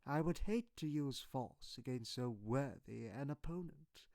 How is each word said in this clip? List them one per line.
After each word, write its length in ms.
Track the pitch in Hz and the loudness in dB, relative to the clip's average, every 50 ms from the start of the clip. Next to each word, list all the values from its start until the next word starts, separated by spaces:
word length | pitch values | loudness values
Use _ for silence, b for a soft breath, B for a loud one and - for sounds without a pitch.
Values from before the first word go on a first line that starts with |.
| _ | _
I 160 | - 139 151 | 2 4 4
would 180 | 160 160 170 - | 6 4 4 4
hate 380 | - - 208 240 226 - _ | 4 4 4 4 2 0 _
to 100 | - 165 | -4 -2
use 340 | 156 147 151 147 139 127 - | 0 2 2 2 2 0 -2
force 560 | - - - 135 123 107 - _ - - - - | -6 -4 -2 -2 -2 -2 -8 _ -14 -12 -12 -8
against 340 | 113 127 127 127 113 - | -4 -2 -2 -2 -2 -4
so 160 | - - 123 123 | -2 0 0 0
worthy 760 | 117 104 104 107 117 131 143 135 98 90 _ - 113 113 113 | -2 -2 0 2 4 4 4 2 -2 -10 _ -10 -8 -8 -8
an 240 | 113 95 123 143 139 | -6 -6 -4 -4 -4
opponent. 720 | 147 - - - 165 175 180 165 147 143 156 _ _ - - - | -4 -2 -2 -4 -2 -2 -4 -6 -8 -12 -20 _ _ -20 -20 -20